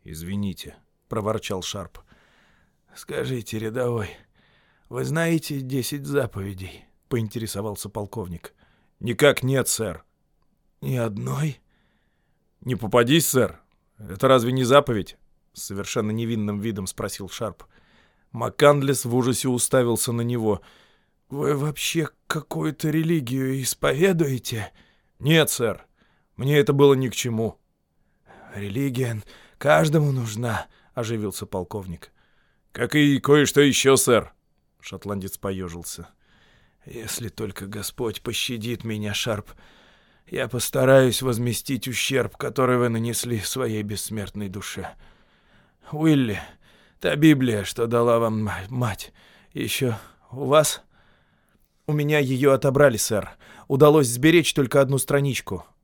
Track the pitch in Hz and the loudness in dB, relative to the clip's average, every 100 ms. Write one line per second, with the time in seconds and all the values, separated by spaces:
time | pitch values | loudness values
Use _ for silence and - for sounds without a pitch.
0 | - 80 85 101 101 85 - - _ _ | -14 -12 -8 -6 -6 -8 -14 -18 _ _
1 | _ 110 104 107 - 98 87 104 87 - | _ -6 -4 -4 -4 -8 -8 -10 -12 -18
2 | _ _ _ _ _ _ _ _ _ - | _ _ _ _ _ _ _ _ _ -20
3 | - 143 127 131 107 110 110 117 123 117 | -10 -8 -6 -8 -8 -8 -6 -4 -4 -4
4 | 98 - _ _ _ _ _ _ _ 120 | -6 -12 _ _ _ _ _ _ _ -8
5 | 131 151 165 165 - 143 131 135 117 143 | -4 -2 0 0 -2 -8 -4 -4 -4 -6
6 | 139 143 123 - 98 95 95 - - _ | -2 -2 -2 -6 -10 -10 -14 -16 -20 _
7 | _ 123 110 120 110 104 107 101 101 107 | _ -4 -4 -6 -8 -6 -8 -8 -10 -10
8 | 104 - 90 85 - _ _ _ _ _ | -10 -10 -10 -12 -14 _ _ _ _ _
9 | 120 120 143 127 131 135 120 - 110 85 | -8 4 4 4 0 0 0 -2 -4 -6
10 | _ _ _ _ _ _ _ _ 139 131 | _ _ _ _ _ _ _ _ -4 -2
11 | 113 104 123 131 151 131 _ _ _ _ | -2 -4 -6 -2 -4 -6 _ _ _ _
12 | _ _ _ _ _ _ - 120 107 120 | _ _ _ _ _ _ -6 -6 2 4
13 | 120 160 - 131 104 - _ _ _ _ | 6 4 4 2 0 -2 _ _ _ _
14 | 107 95 131 131 117 131 123 139 143 110 | -16 -2 4 4 4 0 4 4 4 -4
15 | 87 - _ _ _ - - 98 98 123 | -6 -14 _ _ _ -16 -12 -10 -6 -4
16 | 107 110 117 117 104 104 107 104 95 - | -2 -4 -4 -4 -4 -4 -6 -6 -8 -8
17 | 104 - 98 - 110 87 - _ _ _ | -10 -10 -14 -10 -10 -10 -20 _ _ _
18 | _ _ _ 120 117 - 147 143 139 131 | _ _ _ -8 -8 4 4 6 2 -2
19 | 123 120 123 113 131 123 - 131 120 110 | 0 0 0 0 -2 -2 0 2 2 0
20 | - 117 117 123 110 101 - _ _ _ | -2 -4 -4 -2 -2 -2 -4 _ _ _
21 | _ _ _ 135 147 147 151 143 - 165 | _ _ _ -6 -2 -2 -2 -4 -4 -2
22 | 147 _ _ 156 - 165 156 143 156 156 | -4 _ _ -8 -6 -6 -6 -4 -2 0
23 | 160 170 120 131 131 135 123 - 147 135 | 0 0 0 -4 -2 -2 -4 -2 -2 2
24 | 190 175 151 127 - 113 95 _ _ _ | 2 2 0 -2 -6 -8 -8 _ _ _
25 | _ _ 135 160 151 - 120 98 _ _ | _ _ 4 4 4 2 -2 -2 _ _
26 | _ _ _ - 131 147 143 143 143 135 | _ _ _ -6 2 4 4 6 6 6
27 | 131 - 123 113 113 - _ _ _ _ | 2 -4 -4 -2 -4 -6 _ _ _ _
28 | _ _ _ - - - 101 104 139 127 | _ _ _ -20 -18 -12 -8 -4 -4 -2
29 | 127 110 - - _ _ 139 156 160 156 | -4 -6 -10 -20 _ _ 2 4 4 2
30 | 147 131 117 107 120 104 - _ _ - | 2 0 -4 -6 -6 -6 -8 _ _ -8
31 | 110 113 104 - 101 95 90 107 92 82 | -6 -4 -6 -8 -8 -8 -6 -10 -10 -14
32 | - _ _ _ _ _ _ - 120 151 | -16 _ _ _ _ _ _ -8 -2 4
33 | 147 135 - 147 139 143 143 123 135 131 | 4 4 4 6 6 4 4 4 4 4
34 | - 117 - _ _ _ _ _ - 95 | 6 2 2 _ _ _ _ _ -18 -14
35 | 101 101 95 - 98 95 92 85 85 - | -8 -8 -8 -8 -6 -6 -8 -10 -14 -14
36 | 82 _ _ _ _ _ _ _ - 120 | -16 _ _ _ _ _ _ _ -18 -14
37 | 110 - 113 - 110 - 98 107 98 - | -10 -10 -10 -8 -10 -10 -12 -10 -10 -6
38 | 120 104 - 113 - 120 110 117 117 107 | -6 -6 -8 -6 -6 -6 -6 -8 -6 -6
39 | 104 101 - 104 - - - _ _ _ | -4 -4 -4 -4 -6 -20 -20 _ _ _
40 | _ _ _ - 120 123 - 139 131 135 | _ _ _ -6 -4 -4 -4 0 6 8
41 | 131 117 131 113 120 110 - 131 - 113 | 8 2 -2 -2 -2 -4 -4 -6 -4 -4
42 | - 135 117 - 127 117 127 127 120 113 | -2 0 -2 -4 -6 0 2 4 2 0
43 | 117 113 123 117 98 131 123 110 104 104 | -2 -4 -4 -4 -4 -4 -4 -4 -4 -6
44 | - 110 95 104 101 98 92 - 92 - | -8 -8 -8 -10 -10 -10 -12 -12 -14 -16
45 | - _ _ _ _ _ _ _ - 151 | -20 _ _ _ _ _ _ _ -14 0
46 | 160 147 123 95 - - _ _ _ _ | 4 4 2 -2 -10 -20 _ _ _ _
47 | - 147 156 147 127 107 95 - 117 117 | -2 4 6 6 4 0 -2 -4 0 2
48 | 117 117 113 110 107 92 95 127 120 95 | 4 4 2 0 -4 -6 -8 -4 -4 -4
49 | - _ _ _ _ 151 113 - 131 110 | -12 _ _ _ _ -8 -6 -2 -2 -2
50 | - _ _ 123 131 151 147 - _ _ | -10 _ _ -8 2 4 4 -2 _ _
51 | _ _ _ _ _ _ _ _ - 151 | _ _ _ _ _ _ _ _ -4 -2
52 | 147 151 135 131 139 135 139 131 147 110 | 2 2 2 4 4 6 4 6 6 6
53 | - 104 - - - - - 135 151 156 | 0 -2 -4 -14 -20 -20 -4 6 8 8
54 | 131 120 147 170 156 - 135 143 131 135 | 4 4 6 6 4 0 2 4 4 2
55 | - 139 143 120 - 90 - _ | 2 0 0 -4 -6 -10 -12 _